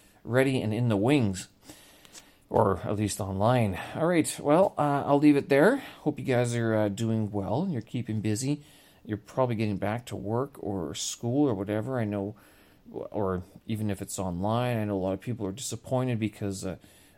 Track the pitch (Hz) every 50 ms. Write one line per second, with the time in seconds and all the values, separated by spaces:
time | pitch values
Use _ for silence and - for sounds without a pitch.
0 | - - _ _ - 113 117 131 135 139 131 117 87 110 107 117 123 117 107 95
1 | 104 131 151 139 113 98 95 90 - - _ _ - - - - - - - -
2 | - - - - - - - _ _ - - - 110 98 92 85 - - 101 101
3 | 107 98 - - 101 95 95 95 104 117 127 123 113 98 87 - - - - -
4 | 156 175 180 160 147 - - - - 143 151 175 196 - - - 147 143 143 139
5 | - - 143 143 151 147 143 139 - - 139 139 160 214 277 262 - - - -
6 | - 156 143 - 131 131 127 120 123 120 120 117 117 113 110 107 107 104 98 107
7 | 117 113 113 110 107 101 104 104 95 92 107 143 190 196 147 - - - - 123
8 | 120 - 110 107 95 107 107 104 131 139 147 147 - - - - - - _ _
9 | - - 107 104 - - - 131 131 120 117 104 113 107 101 87 98 101 110 120
10 | 123 - 104 95 92 101 113 120 135 - - - 85 101 98 95 80 71 - -
11 | - - - - 117 117 123 147 147 135 104 92 98 104 104 107 110 131 135 123
12 | 110 104 104 101 98 107 - - - - - - - _ _ _ - - - -
13 | - - - 107 101 95 92 90 90 - - - _ - 113 104 110 104 95 -
14 | 98 - - 101 95 92 87 87 98 107 113 120 123 123 120 110 104 101 101 95
15 | 92 95 95 95 - 123 113 110 101 95 98 127 - - 113 - - - 131 127
16 | 127 127 120 107 110 104 - - 104 98 95 95 95 95 82 - - - - -
17 | - - _